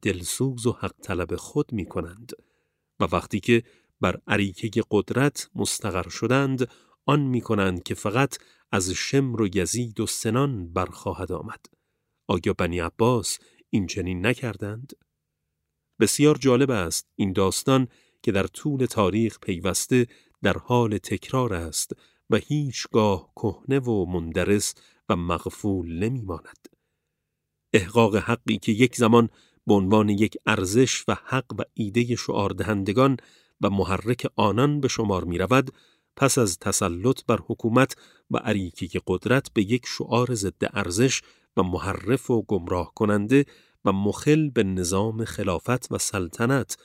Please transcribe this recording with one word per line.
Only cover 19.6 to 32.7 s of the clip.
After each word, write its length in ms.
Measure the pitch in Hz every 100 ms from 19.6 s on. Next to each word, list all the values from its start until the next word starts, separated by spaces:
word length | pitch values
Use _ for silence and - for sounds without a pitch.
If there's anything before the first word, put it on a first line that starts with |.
| 92 87 - 127 120 _ _ -
در 160 | 101 -
حال 400 | - 123 113 104
تکرار 560 | - 101 - 131 120
است 380 | 90 82 - - - _ _ -
و 60 | 107
هیچگاه 960 | - 147 143 - - 113 107 95 - -
کهنه 420 | 110 - - 139
و 260 | 123 107
مندرس 720 | 87 90 82 82 90 104 - - _ _ -
و 80 | 87
مغفول 800 | 87 82 - - 107 95 85 82
نمی‌ماند. 720 | 107 131 98 80 - - - _ _ _ _ _ _ _ _ _ _
احقاق 440 | 107 90 113 110 101
حقی 420 | 113 117 - 107
که 140 | -
یک 240 | 107 123 -
زمان 320 | 113 117 113 _ _ _ -
به 80 |
عنوان 340 | 101 95 107 107
یک 280 | 101 107 - -
ارزش 580 | 104 92 110 123 - -
و 80 | 104
حق 300 | - 131 - 104
و 40 | -
ایدهٔ 420 | - 104 113 120 117
شعار 340 | - 107 98
دهندگان 640 | 92 101